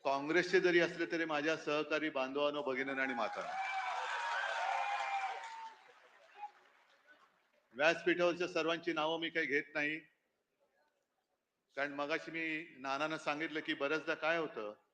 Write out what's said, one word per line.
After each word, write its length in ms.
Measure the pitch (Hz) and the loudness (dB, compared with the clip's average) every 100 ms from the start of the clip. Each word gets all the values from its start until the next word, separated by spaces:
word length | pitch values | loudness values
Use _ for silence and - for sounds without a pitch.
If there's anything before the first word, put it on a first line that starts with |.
काँग्रेसचे 560 | 139 139 143 170 175 185 | 0 0 4 2 6 6
जरी 200 | 175 170 | 8 6
असले 260 | 165 170 165 | 6 0 -2
तरी 120 | 165 | 0
माझ्या 320 | 165 151 151 156 | 0 0 2 0
सहकारी 520 | 156 147 151 156 156 | 0 0 2 0 0
बांधवांनो, 520 | 139 131 143 147 147 | -2 -2 0 0 0
भगिनींनो 400 | 131 131 135 135 | -2 -2 -2 0
आणि 120 | 131 | 0
मातांनो, 360 | 123 104 98 90 - - - - - - - 932 523 523 - - - - - - 784 254 240 906 906 906 880 - - - - - - 831 - - _ _ _ _ - _ _ _ _ _ | 0 -2 -2 -6 -4 -2 -2 -2 -4 -4 -4 -2 -2 -2 -2 -2 -2 -2 -2 -4 -4 -4 -8 -12 -14 -14 -18 -20 -20 -20 -20 -20 -16 -16 -16 -20 _ _ _ _ -20 _ _ _ _ _
व्यासपीठावरच्या 760 | 117 151 165 175 170 175 170 175 | 4 4 4 2 4 4 2 0
सर्वांची 440 | 165 156 165 170 | 0 0 0 -2
नावं 280 | 160 151 165 | 0 0 0
मी 100 | 165 | -2
काही 160 | 165 151 | -2 2
घेत 280 | 143 151 | 0 0
नाही, 240 | 156 147 156 160 _ _ _ _ _ _ _ _ _ _ _ _ _ _ _ _ 139 | -2 -2 -4 -10 _ _ _ _ _ _ _ _ _ _ _ _ _ _ _ _ -4
कारण 160 | 143 | -4
मगाशी 360 | 143 143 160 160 | -2 -2 -2 -4
मी 120 | 160 160 156 170 127 | -4 -4 -4 -8 -10
नानांना 400 | 135 139 156 156 | -4 -2 -2 -2
सांगितलं 420 | 160 147 156 156 | -2 -2 -2 -4
की 140 | 151 | -4
बऱ्याचदा 400 | 156 139 156 151 | -2 0 0 -2
काय 240 | 156 156 165 | -2 2 0
होतं 340 | 151 120 104 110 _ | 0 -6 -8 -10 _